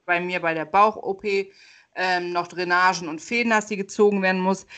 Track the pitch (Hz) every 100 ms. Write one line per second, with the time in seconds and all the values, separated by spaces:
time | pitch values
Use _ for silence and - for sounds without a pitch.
0 | - 175 180 180 165 160 151 196 214 -
1 | - 190 208 196 196 - - - _ -
2 | 185 180 175 175 170 170 180 180 185 170
3 | 156 160 - 240 233 214 208 196 196 -
4 | 208 202 190 190 185 190 -